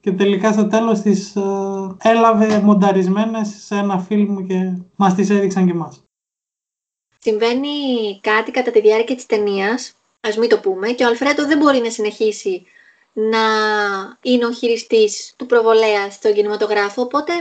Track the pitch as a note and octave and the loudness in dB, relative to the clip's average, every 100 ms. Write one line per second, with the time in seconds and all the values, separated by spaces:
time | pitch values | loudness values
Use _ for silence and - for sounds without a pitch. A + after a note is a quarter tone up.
0 | G#3 F3+ G3 F#3+ A3 G#3 G#3 A3 A#3 G#3+ | -4 0 0 2 2 2 2 0 0 0
1 | G#3+ F#3+ - G3+ G3 G3 G3 G3 F#3+ - | 2 0 -2 -4 -4 -4 -4 -6 -8 -2
2 | A3+ A3+ A3+ A3 G#3+ G#3 G3+ G3+ G3 F#3+ | 2 4 4 4 2 4 4 4 4 2
3 | F3+ G3+ A3+ A3+ G#3 - - G3+ G3 F#3 | 0 0 -2 -4 -6 -10 -8 -4 -2 -4
4 | - G#3 G3+ G3 F#3 F#3 F#3 F3+ - - | -2 -2 0 -2 -4 -4 -4 -6 -12 -2
5 | G3 F#3 G3 G3+ G3 F#3 F3+ E3+ D#3 - | 0 2 0 0 0 0 0 0 -6 -14
6 | _ _ _ _ _ _ _ _ _ _ | _ _ _ _ _ _ _ _ _ _
7 | _ _ - G#3+ A3+ B3 C#4+ D4 C#4 B3 | _ _ -4 0 0 0 -4 -4 -2 -2
8 | G#3+ G3 G#3+ G#3+ A3 B3+ B3 A3+ G#3 A3 | -4 -6 -2 -2 0 -2 0 2 4 2
9 | A#3 B3+ - G#3+ G#3 G3 G3 B3 - _ | 0 -4 -2 -2 0 -2 -2 -4 -8 _
10 | _ _ A3 G#3+ A#3 G#3 G3 F#3 G#3 B3 | _ _ -6 -2 2 2 2 -2 -4 0
11 | A#3+ A#3 C#4 C#4+ D4 D4+ C#4+ C4 A#3 A3+ | 0 2 0 0 0 2 4 2 0 -4
12 | G#3 G#3 A3 G3+ G3+ F3+ F3+ _ _ _ | -6 -2 -4 -2 -6 -6 _ _ _ _
13 | _ - A3 A3 A3 G#3+ G#3+ G#3 G3+ G3 | _ -4 0 0 0 0 0 0 -2 -4
14 | G3 - C4 B3 A#3+ A#3+ A#3+ A3+ - A3 | -10 -10 0 0 0 -2 -2 -2 0 2
15 | G#3+ - - _ B3+ A#3+ A3+ A3 A3 G3+ | 2 0 -14 _ 0 2 4 4 4 0
16 | G3 - A3 G#3 G#3 G#3 G#3+ G#3 G3+ C4+ | -4 -4 0 0 0 -2 -2 0 -2 -4
17 | F4 C#4+ D4+ E4+ | -2 -2 -4 -6